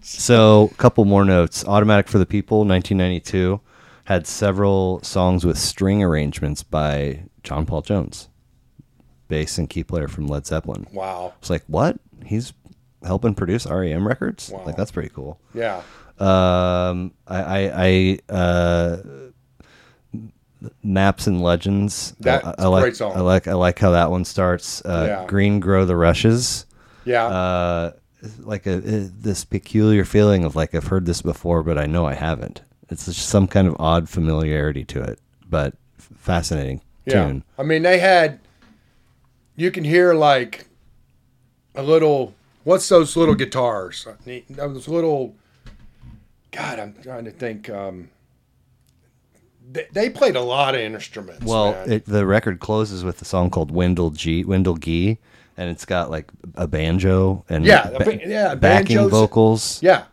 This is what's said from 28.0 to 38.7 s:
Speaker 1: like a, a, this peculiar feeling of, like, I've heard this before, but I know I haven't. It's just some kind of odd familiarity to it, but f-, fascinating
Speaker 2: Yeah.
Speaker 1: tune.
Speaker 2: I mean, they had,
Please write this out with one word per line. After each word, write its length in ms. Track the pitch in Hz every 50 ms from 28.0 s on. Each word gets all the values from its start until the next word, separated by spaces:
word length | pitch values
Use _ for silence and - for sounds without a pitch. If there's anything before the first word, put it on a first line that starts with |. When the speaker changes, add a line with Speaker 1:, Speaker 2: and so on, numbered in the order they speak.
| _ _ _ _ - 107 110 113
Speaker 1:
like 260 | - 107 107 98 _
a, 100 | 98 92
a, 40 | 92 95 101 110 107
this 440 | 98 95 90 104 110 110 98 - -
peculiar 600 | _ - 98 - - - 107 107 110 107 104 95
feeling 380 | - - 104 104 104 101 95 85
of, 120 | 78 73
like, 180 | 80 80 - -
I've 120 | 82 73
heard 180 | - 95 95 90
this 160 | 85 85 -
before, 420 | - 87 85 - - 85 85 82
but 140 | 78 82 82
I 80 | 73 73
know 220 | 73 78 87 85
I 80 | 73 67
haven't. 480 | - 76 80 80 64 - 50 50 - _ _ _ _ _ _
It's 160 | - - -
just 240 | - 85 - - -
some 180 | - 101 98
kind 220 | 95 - 101 95 90
of 80 | 76 -
odd 300 | 80 80 82 85 82 76
familiarity 760 | - 92 82 80 78 78 80 78 76 76 73 78 71 69 -
to 160 | - - 67
it, 160 | 62 - 55 _ _ _ _ _ _ 90
but 240 | 85 78 71 69 - _ _ _ _ _
f-, 100 | - _ -
fascinating 640 | _ _ - 90 85 82 - 85 76 67 65 67 76 _ _ _ _ _
Speaker 2:
Yeah. 220 | - 135 - 170
Speaker 1:
tune. 180 | 143 135 135 - _ _ -
Speaker 2:
I 60 | 135
mean, 180 | 151 160 160
they 160 | 165 175 185 180
had, 420 | 175 190 185 175 165 151 135 - _ _ _ _ _ _